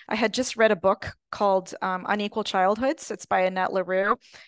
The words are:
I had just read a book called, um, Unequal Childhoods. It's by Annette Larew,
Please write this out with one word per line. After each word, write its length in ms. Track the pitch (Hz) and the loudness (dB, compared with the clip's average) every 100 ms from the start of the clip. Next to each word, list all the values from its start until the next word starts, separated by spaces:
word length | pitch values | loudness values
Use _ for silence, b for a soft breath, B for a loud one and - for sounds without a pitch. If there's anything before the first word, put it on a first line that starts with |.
| B | B
I 80 | 220 | -2
had 180 | 226 | 0
just 220 | - 254 - | 0 -4 2
read 160 | 220 | 4
a 40 | 202 | 4
book 360 | 190 208 - - _ | 2 0 -4 -14 _
called, 420 | - 202 190 180 - | 0 2 2 0 -6
um, 220 | 190 185 - | -4 -4 -2
Unequal 340 | 208 208 220 | -2 -2 -4
Childhoods. 680 | 202 196 185 208 262 320 - | -2 2 2 2 0 -2 -6
It's 140 | 208 - | -10 -2
by 160 | 196 | 0
Annette 280 | 185 185 185 | 0 0 -2
Larew, 460 | 190 180 185 202 240 B B | -2 0 0 0 -2 B B